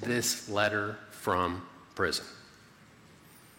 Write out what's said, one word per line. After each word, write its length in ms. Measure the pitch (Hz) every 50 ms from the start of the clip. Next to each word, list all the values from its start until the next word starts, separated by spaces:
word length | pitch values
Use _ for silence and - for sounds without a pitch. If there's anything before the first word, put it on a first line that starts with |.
this 480 | 107 120 123 120 117 - - - - -
letter 480 | 101 101 104 104 104 104 104 104 107 - - -
from 500 | - - - 107 92 90 90 87 87 92 90 - - - - - -
prison? 300 | - 95 82 - - - - - - - - - - - - - - - - - - - - - - - - - - - - -